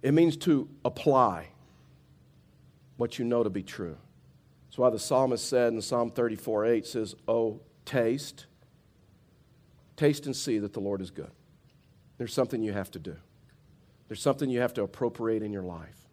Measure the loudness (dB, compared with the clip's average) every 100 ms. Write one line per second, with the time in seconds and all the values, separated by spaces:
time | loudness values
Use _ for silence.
0 | 4 4 4 2 2 2 0 -4 -6 0
1 | 4 6 6 2 -8 -18 -20 -20 -20 -20
2 | _ -20 -20 -20 _ _ -20 _ -20 -4
3 | -4 -2 0 2 2 -2 -8 -10 -10 -10
4 | -18 _ _ -20 _ _ -18 2 2 2
5 | 0 2 2 0 0 2 2 0 -2 0
6 | 0 0 -2 -2 -2 2 4 2 0 -4
7 | -4 -6 -2 0 0 -2 -14 _ -4 0
8 | 2 0 -4 -16 -20 _ -20 _ _ _
9 | _ _ _ _ _ _ _ _ _ 2
10 | 2 2 -4 -6 -2 -2 -2 -4 -4 -4
11 | -6 -10 -14 -16 _ _ _ _ _ _
12 | -20 _ -6 -2 0 0 -2 -4 -6 -10
13 | -12 -14 -18 _ _ _ _ -20 _ _
14 | _ -4 -2 0 0 0 0 0 -4 -2
15 | -4 -2 -2 0 -2 -6 -6 -10 -14 -18
16 | -20